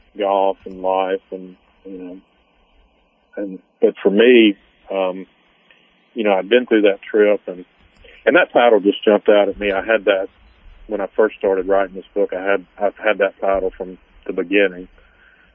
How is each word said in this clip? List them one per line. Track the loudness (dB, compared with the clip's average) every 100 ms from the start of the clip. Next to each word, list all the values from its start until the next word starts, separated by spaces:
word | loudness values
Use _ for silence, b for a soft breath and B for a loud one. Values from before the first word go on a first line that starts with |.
| _ -6
golf | -2 0 0 -4
and | -12 -8
life, | -2 -2 -2 -6 -10
and, | -16 -16 -20 _ _
you | -20 -18
know, | -18 -20 _ _ _ _ _ _ _ _ _ _ _ -12
and, | -12 -14 _ _
but | -2 0
for | 0
me, | 4 6 6 6 0 _ _ -8
um, | -4 -4 -6 -14 _ _ _ _ b b _ _
you | -4
know, | 0
I'd | 0 2
been | 0
through | 2 2
that | 2 0
trip, | -2 2 2 0 -6
and, | -16 -18 _ _ _ b b
and | 0
that | 2 2
title | 2 4 4
just | 2 0
jumped | 2 2 4
out | 2 2
at | -2
me. | -4
I | -4
had | -2 0 0
that | -2 -4 _ _ _ -20 -20 -12
when | -8
I | -6
first | -2 -2 0
started | -2 -2 0
writing | -2 -2 -8
this | -10
book. | -4 -4
I | -4
had, | -4 -4 -6 -6
I've | -6 -2
had | -2 0
that | -2 -2
title | -2 -2 -4
from | -8 -14 -16 _ _ -10
the |
beginning, | -8 -2 0 0 -4 -18 _ b b b b b